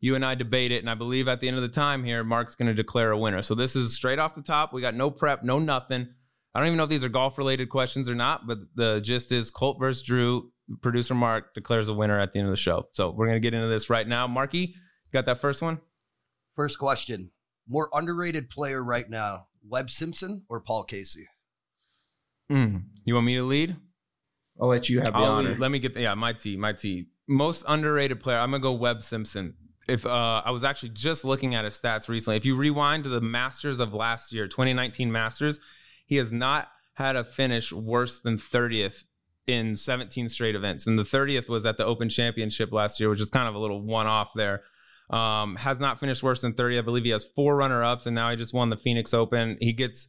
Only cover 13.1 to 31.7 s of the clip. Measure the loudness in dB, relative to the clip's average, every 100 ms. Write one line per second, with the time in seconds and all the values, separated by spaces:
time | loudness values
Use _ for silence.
13.1 | 2 2 2 2 0 0 -2 0 0 0
14.1 | -2 0 -2 -2 -2 -4 -6 _ _ _
15.1 | -2 0 0 0 -2 -4 -4 -10 _ _
16.1 | _ _ _ _ -4 -4 -2 0 0 -2
17.1 | -8 -12 _ _ _ -6 -4 0 -2 -2
18.1 | -2 -2 -4 -6 -6 -4 -4 -2 -2 -2
19.1 | -4 -4 -6 -12 _ -6 -6 -4 -6 -8
20.1 | -8 -10 -10 -8 -8 -4 -4 -4 -10 -8
21.1 | -12 -12 _ _ _ _ _ _ _ _
22.1 | _ _ _ 0 2 4 0 -6 -8 0
23.1 | 2 2 2 0 0 0 -4 -14 _ _
24.1 | _ _ _ _ -2 2 2 2 2 2
25.1 | 4 4 4 0 0 0 0 -2 -2 -2
26.1 | 0 -2 -4 -6 -4 -4 -4 -4 -6 -8
27.1 | _ 0 2 2 0 0 0 2 2 0
28.1 | -2 0 0 0 0 0 0 0 -2 -6
29.1 | -8 -6 -8 -8 -10 -20 _ -2 -2 0
30.1 | 0 2 0 0 0 -2 -2 -10 -4 -4
31.1 | -2 -2 0 0 -2 -2